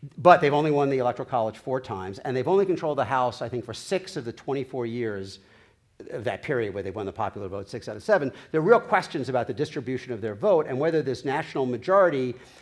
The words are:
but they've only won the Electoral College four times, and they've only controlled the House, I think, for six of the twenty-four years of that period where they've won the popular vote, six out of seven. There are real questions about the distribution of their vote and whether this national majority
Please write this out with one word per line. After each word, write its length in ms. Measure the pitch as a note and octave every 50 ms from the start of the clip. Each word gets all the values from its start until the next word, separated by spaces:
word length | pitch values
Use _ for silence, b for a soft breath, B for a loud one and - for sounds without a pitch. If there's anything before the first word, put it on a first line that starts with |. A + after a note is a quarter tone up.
| - C#3 - -
but 240 | B2 F3 F3 C#3+
they've 120 | D#3 C#3+ C#3+
only 180 | D3 D3+ D#3
won 180 | D3 C#3+ C#3+ C#3
the 80 | C3 C3
Electoral 300 | B2 A#2+ A#2 - C3 -
College 300 | C3+ A#2+ A2 A2 A2 -
four 200 | - C#3 B2+ C3
times, 380 | B2+ - G#2+ F#2+ F#2 F#2+ G2 -
and 160 | - C#3 B2
they've 120 | C3 B2 D#3
only 180 | F#3 G3 G3
controlled 320 | F#3+ F3 D#3 E3 D#3 D3 C3+
the 80 | B2+
House, 380 | G#2 C3+ C3 B2+ B2 A2+ - B2+
I 60 | A#2
think, 140 | B2 A#2+ G#2+
for 100 | A2+ A2
six 420 | - - - G3 F3+ F#3 - - D#3
of 80 | A#2
the 80 | A#2 A2+
twenty-four 540 | - - - C3+ C#3 B2+ - - C3 A#2+ A#2
years 520 | A2+ B2 A#2 A2 G#2 G2 F#2+ F#2+ - - b b b b b b b b _ _ _ _ - -
of 140 | - C#3 G#2
that 180 | A#2 G2 -
period 320 | - - C#3+ B2 A2+ G2+ F#2
where 80 | G2+
they've 140 | F#2 G2 F#2
won 100 | G#2+ G2+
the 60 | F#2+ F#2
popular 340 | A2 A2 A#2 - G#2+ G2+ F#2
vote, 220 | F#2+ G2 G2 -
six 180 | - A2+ - -
out 80 | G#2+
of 60 | G#2
seven. 300 | - - G#3+ F3+ D3 C3 B B B B
There 80 | - D#3
are 40 | D#3
real 160 | G3 A#3 A3
questions 500 | - - A3 F#3+ E3 - - D#3 B2 A2+
about 160 | B2+ B2 A#2
the 80 | - A#2+
distribution 580 | G2 D3+ D3 - D3+ A#2+ B2+ C3 B2 - B2+
of 100 | B2 G#2
their 120 | G#2+ A2 G#2
vote 320 | G#2 C#3+ G#3+ F#3+ D#3+ D3 B2+
and 120 | C3 B2+
whether 240 | D3 E3 D#3+ D#3 C3+
this 200 | C3+ B2 - -
national 440 | C#3 C3+ D#3 D3+ - - D3+ C3+ B2+
majority 680 | B2 A#2 - F#3 F#3+ G3+ F#3+ F3 D3 C3+ B2+ B2 A#2 B B B B B